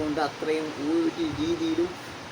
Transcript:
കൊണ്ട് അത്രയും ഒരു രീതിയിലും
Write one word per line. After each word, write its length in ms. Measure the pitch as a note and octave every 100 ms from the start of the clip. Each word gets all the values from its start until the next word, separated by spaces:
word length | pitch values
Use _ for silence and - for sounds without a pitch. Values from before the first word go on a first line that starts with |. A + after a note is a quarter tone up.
കൊണ്ട് 180 | D#3 D3 D3
അത്രയും 380 | - D#3 D#3 D#3 D3+ C#3
ഒരു 340 | - E3 - - -
രീതിയിലും 500 | D#3+ E3+ E4 D#4+ F3 - - - -